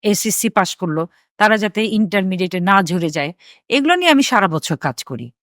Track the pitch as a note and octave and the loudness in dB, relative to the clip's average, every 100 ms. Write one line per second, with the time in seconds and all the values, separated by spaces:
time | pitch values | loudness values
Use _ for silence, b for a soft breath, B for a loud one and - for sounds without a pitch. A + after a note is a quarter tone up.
0 | - G3+ A3 - A3+ - F#3+ - F3+ D#3 | -2 -2 -2 -2 0 0 0 -4 -4 -4
1 | E3+ _ _ _ G#3 G#3+ G#3 - A3 G#3+ | -6 _ _ _ 2 2 0 -2 -2 0
2 | G#3+ G3+ F#3+ F#3 F#3 F#3 F3+ G3 F3+ F3 | 0 0 -2 -2 -2 -2 2 2 2 -2
3 | E3 D3+ C#3+ F3 b b _ C4+ C#4+ F4+ | -2 -2 -6 -8 b b _ 0 2 2
4 | F4 C#4+ C#4 A#3 G3 D#3 - D3+ C#3+ B2 | 4 4 4 2 2 -2 -4 -4 -4 -6
5 | - B2 A#2 _ | -10 -12 -12 _